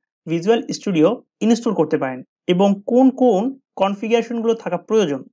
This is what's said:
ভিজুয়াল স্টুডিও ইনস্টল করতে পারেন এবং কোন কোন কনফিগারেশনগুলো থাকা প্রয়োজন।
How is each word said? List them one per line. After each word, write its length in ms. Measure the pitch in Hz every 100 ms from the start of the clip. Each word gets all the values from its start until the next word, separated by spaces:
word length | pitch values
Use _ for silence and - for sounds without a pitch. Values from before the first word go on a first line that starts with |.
| _ _ -
ভিজুয়াল 340 | 165 180 240 - -
স্টুডিও 320 | - 170 160 240 _ -
ইনস্টল 280 | 214 226 233 185
করতে 160 | 156 151
পারেন 180 | 135 127 - _ -
এবং 160 | 180 202 196 -
কোন 160 | 240 262 262
কোন 200 | 247 190 240 269 _ -
কনফিগারেশনগুলো 720 | 196 202 226 233 233 233 226 226
থাকা 160 | 190 175 -
প্রয়োজন। 320 | 220 175 135 -